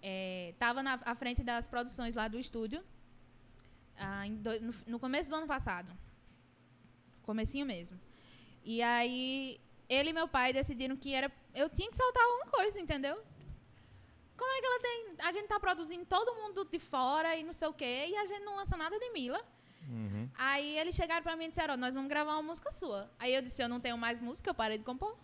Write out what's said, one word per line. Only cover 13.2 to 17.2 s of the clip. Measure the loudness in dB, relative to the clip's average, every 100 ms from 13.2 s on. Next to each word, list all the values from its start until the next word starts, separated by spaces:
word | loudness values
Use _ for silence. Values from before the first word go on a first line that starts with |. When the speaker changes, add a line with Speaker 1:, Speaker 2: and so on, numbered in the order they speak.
| -8 -18 -16 -16 -16 -20 -20 -20 -20 -20 -20 -4
Speaker 1:
Como | 0
é | 2
que | 2
ela | 2
tem... | 2 -2 -6 0 0
a |
gente | 0 0
tá | 0
produzindo | 2 0 -2 -8 2
todo | 4 4 0
mundo | -6 -4 -4
de | -6
fora | -2 0 4 4